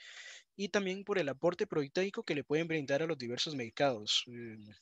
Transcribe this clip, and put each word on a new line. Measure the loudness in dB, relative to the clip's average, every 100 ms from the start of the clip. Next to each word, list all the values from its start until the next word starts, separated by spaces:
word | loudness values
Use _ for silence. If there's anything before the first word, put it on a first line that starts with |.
| -18 -16 -16 -18 -16
y | -8 0
también | 2 2 -2
por | 0 0
el | 2
aporte | 2 2 2 0
proteico | 0 0 0 0 0
que | -2
le | -2
pueden | 2 2 2
brindar | 0 2 2
a | 2
los | -2
diversos | -2 -2 -2
mercados, | -2 -4 2 2 2 2 0 0
eh, | -8 -10 -12 -16 -20